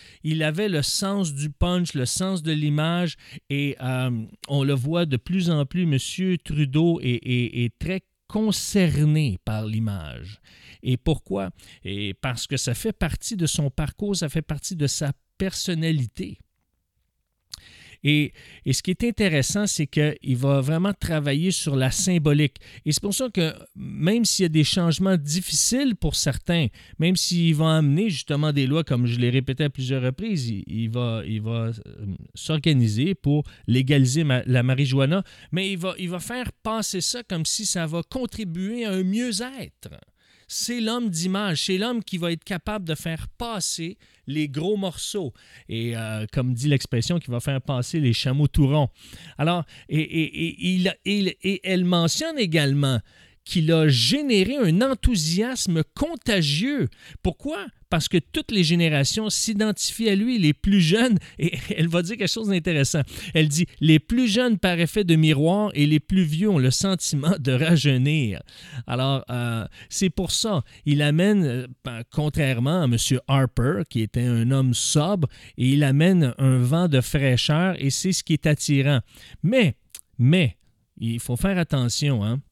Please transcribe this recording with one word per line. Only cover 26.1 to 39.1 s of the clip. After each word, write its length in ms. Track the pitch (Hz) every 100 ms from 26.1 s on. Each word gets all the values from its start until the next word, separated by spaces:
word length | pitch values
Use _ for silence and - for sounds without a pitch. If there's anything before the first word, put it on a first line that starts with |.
certains, 540 | - - 127 - 170 127 - - -
même 160 | 160 185
s'il 400 | - 175 165 151
va 220 | 160 160
amener 340 | 147 147 220
justement 420 | 147 - 147 151
des 140 | 143 131
lois, 160 | 151
comme 240 | 160 123 120
je 100 | 120
l'ai 140 | 120
répété 320 | 127 135 131
à 80 | 151
plusieurs 320 | 139 127 135
reprises, 440 | 127 127 220 185 120
il, 160 | 101 -
il 220 | 107 113
va, 320 | 117 120 113 82
il 160 | 110
va, 300 | 107 117 113
euh, 340 | 113 - - 98 92 - -
s'organiser 800 | - 156 160 139 117 107 156 196
pour 280 | 139 147 - - -
légaliser 580 | 120 131 143 131 139
ma-, 200 | 156 127 123
la 160 | 127
marijuana, 600 | 123 131 139 135 135 185 185 - -
mais 200 | 170 190
il 80 | 190
va, 160 | 185 -
il 120 | 180
va 100 | 180
faire 320 | - 247 240 -
passer 400 | 220 226 202 185
ça 220 | - 240
comme 220 | 233 175 156
si 200 | - 214
ça 220 | 185 165
va 160 | 170
contribuer 800 | 165 262 240 - 208 165 190 240 220
à 60 |
un 120 | 185
mieux-être. 840 | 185